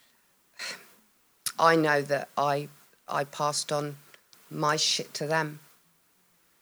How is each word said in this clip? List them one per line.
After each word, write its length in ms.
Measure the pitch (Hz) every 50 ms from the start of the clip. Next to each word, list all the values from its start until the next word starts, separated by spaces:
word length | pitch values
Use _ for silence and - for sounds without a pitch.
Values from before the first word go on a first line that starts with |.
| _ _ _ _ _ _ _ _ _ _ _ - - - - - - - - _ _ _ _ _ _ _ _ _ - - - -
I 160 | 160 165 165
know 260 | 165 156 151 147 143
that 280 | 139 143 143 131 - - - -
I, 300 | 139 147 139 147 147 143 143 - - _ _ _ _ -
I 160 | - 147 143
passed 480 | 139 - - 147 147 147 - - -
on 260 | 156 147 147 147 143 143 - - - - _ _ - - - -
my 260 | 151 151 156 147 151
shit 380 | 156 - - - - - - -
to 120 | - 156 143
them. 320 | 160 160 156 151 151 151 - - _ _ _ _ _ _ _ _ _ _ _ _ _ _ _ _ _ _